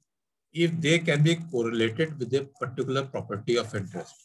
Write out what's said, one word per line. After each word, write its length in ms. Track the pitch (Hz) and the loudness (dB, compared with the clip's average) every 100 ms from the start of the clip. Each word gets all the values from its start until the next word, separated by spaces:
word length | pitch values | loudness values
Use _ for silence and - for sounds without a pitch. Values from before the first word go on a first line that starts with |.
| _ _ _ _ _ | _ _ _ _ _
if 280 | 156 170 165 | 0 0 2
they 200 | 151 170 | 2 2
can 240 | 165 147 | 4 4
be 120 | 156 170 | 4 4
correlated 840 | - 123 113 117 113 113 160 139 | 0 -2 0 2 2 2 -2 -4
with 140 | 117 | -2
a 100 | 135 139 - | -2 -2 -8
particular 440 | 123 - 123 131 | -6 -4 -2 -2
property 540 | 135 107 - 101 113 117 | -2 -6 -6 -6 0 0
of 160 | 113 | 0
interest. 400 | 107 92 87 - - | -6 -8 -10 -12 -16